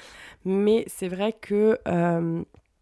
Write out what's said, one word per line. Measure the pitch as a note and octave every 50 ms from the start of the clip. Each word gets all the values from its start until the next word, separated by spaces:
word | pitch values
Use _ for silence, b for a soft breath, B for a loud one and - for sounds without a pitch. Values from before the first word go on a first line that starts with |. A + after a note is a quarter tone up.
| B B B B B B B B B
Mais | F#3 F#3+ G3 G3+ G#3 G#3+ A3+ -
c'est | - - - F#3+ F3+
vrai | F3+ F#3 G3+ A3 A3
que, | - - - G#3 G#3 G#3+ A3 A3 - - -
euh, | F3 F3 E3+ F3 E3+ E3+ E3+ E3 E3 E3 E3+ - _ - _ _ _ _